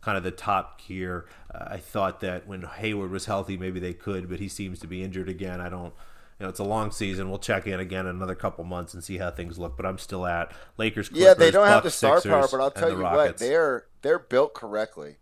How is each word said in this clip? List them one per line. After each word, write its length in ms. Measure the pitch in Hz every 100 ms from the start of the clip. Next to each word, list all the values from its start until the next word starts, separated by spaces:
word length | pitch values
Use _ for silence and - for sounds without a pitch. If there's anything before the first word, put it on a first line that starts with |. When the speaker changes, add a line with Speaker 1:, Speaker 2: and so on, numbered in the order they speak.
Speaker 1:
kind 160 | - 98
of 60 |
the 80 | 90
top 500 | 90 - 95 90 - -
gear. 400 | 95 90 90 82 - -
Uh, 120 | - -
I 60 | 92
thought 420 | - 110 95 -
that 260 | 95 90 98
when 160 | 95
Hayward 480 | 90 - 110 104 95
was 140 | 95 -
healthy, 320 | 101 95 95
maybe 220 | 92 92
they 140 | 90
could, 360 | 90 - 95 90
but 100 | 90
he 100 | 98
seems 300 | - 98 90
to 80 | 82
be 140 | 90
injured 280 | 95 92 92
again. 320 | 90 92 90
I 80 | 180
don't, 240 | 180 87 - - - - -
you 40 |
know, 60 | 95
it's 100 | 90
a 40 | 101
long 260 | 110 107
season. 380 | - 101 95 95
We'll 100 | 95
check 260 | - 101 98
in 120 | 92
again 260 | 92 92 92
in 120 | 90
another 180 | 92 92
couple 300 | 101 - 85
months 280 | 90 85
and 100 | 90
see 140 | 82 92
how 140 | 90
things 260 | 85 87 85
look, 200 | 85 -
but 80 | 92
I'm 120 | 95
still 280 | - 95 90
at 260 | 85 85 - - -
Lakers, 320 | 110 107 101
Clippers, 160 | - 185
Speaker 2:
Yeah, 80 |
they 180 | 180 165
don't 160 | - 202
have 160 | 208
Speaker 1:
Bucks, 20 | -
Speaker 2:
the 60 |
star 260 | - 143 160
Speaker 1:
Sixers, 140 | 190
Speaker 2:
power, 160 | 151 135
but 100 | 131
I'll 120 | 139 -
Speaker 1:
and 60 |
Speaker 2:
tell 80 | 165
Speaker 1:
the 80 | 92
Speaker 2:
you 0 |
Speaker 1:
Rockets. 120 | 92
Speaker 2:
what, 300 | 113 147 87
they're, 460 | 117 156 156 123 - -
they're 180 | 139 170
built 340 | - 127 147
correctly 640 | - 113 104 110 - 73 71